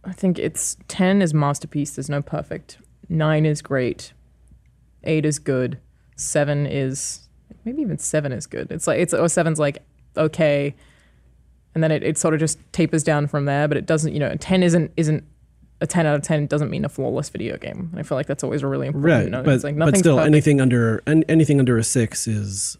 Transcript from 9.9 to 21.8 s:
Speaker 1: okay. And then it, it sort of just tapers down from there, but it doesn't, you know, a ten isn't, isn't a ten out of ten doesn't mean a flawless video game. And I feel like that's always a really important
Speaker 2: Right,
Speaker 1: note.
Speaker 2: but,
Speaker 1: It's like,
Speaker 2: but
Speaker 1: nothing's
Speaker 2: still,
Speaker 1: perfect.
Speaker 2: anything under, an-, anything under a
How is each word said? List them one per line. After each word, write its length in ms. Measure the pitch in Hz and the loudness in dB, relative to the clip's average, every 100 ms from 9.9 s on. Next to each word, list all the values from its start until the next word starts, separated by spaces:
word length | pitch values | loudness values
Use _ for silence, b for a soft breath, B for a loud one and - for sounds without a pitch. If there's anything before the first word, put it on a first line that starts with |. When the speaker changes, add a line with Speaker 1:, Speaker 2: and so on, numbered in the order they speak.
| _ _ - | _ _ -2
Speaker 1:
okay. 580 | 156 156 156 143 143 - b b b b b _ _ _ _ 160 | -2 2 2 2 -2 -6 b b b b b _ _ _ _ -2
And 80 | |
then 80 | 160 | 0
it, 120 | 151 | 0
it 140 | - 151 | -2 -2
sort 160 | 175 | 0
of 60 | 156 | 0
just 200 | 156 - - | -2 -4 -10
tapers 320 | - 160 160 | -2 0 0
down 240 | 151 147 147 | 0 0 0
from 180 | 147 143 | -2 0
there, 220 | 139 147 | 0 0
but 100 | 147 | -2
it 80 | - | 0
doesn't, 280 | 160 156 | 0 0
you 60 | - | -2
know, 100 | 143 | -2
a 80 | - | -4
ten 260 | - 185 | 0 2
isn't, 280 | 180 170 156 - | 4 2 0 -2
isn't 260 | 156 156 - _ _ _ - _ | 0 0 -4 _ _ _ -20 _
a 60 | 160 | -4
ten 180 | 175 156 | 0 2
out 100 | 147 | 0
of 60 | |
ten 240 | - 156 147 | 0 -2 0
doesn't 220 | 147 147 | -2 -2
mean 140 | - - | -4 -6
a 40 | |
flawless 400 | - 131 127 143 | -4 -4 -4 -6
video 280 | - 113 - | -8 -8 -8
game. 320 | - - 170 | -10 -10 -10
And 80 | 170 | -10
I 40 | |
feel 140 | 151 135 | -6 -4
like 100 | 143 | -4
that's 160 | 147 | -6
always 200 | 131 143 | -4 -4
a 40 | 139 | -2
really 200 | 135 135 | -4 -4
important 180 | 143 151 139 | 0 2 4
Speaker 2:
Right, 60 | 98 | 2
Speaker 1:
note. 160 | 127 147 | 0 2
Speaker 2:
but, 80 | 156 | 2
Speaker 1:
It's 80 | |
like, 120 | 143 147 | 0 0
Speaker 2:
but 100 | 160 | 4
Speaker 1:
nothing's 140 | 190 | 6
Speaker 2:
still, 160 | 170 143 | 6 6
Speaker 1:
perfect. 160 | 151 | 6
Speaker 2:
anything 280 | 151 156 143 | 6 6 4
under, 400 | 131 120 113 110 - | 4 4 2 0 2
an-, 160 | 156 156 | 2 4
anything 300 | 160 151 143 | 4 6 4
under 180 | 127 | 4
a 60 | 117 | 2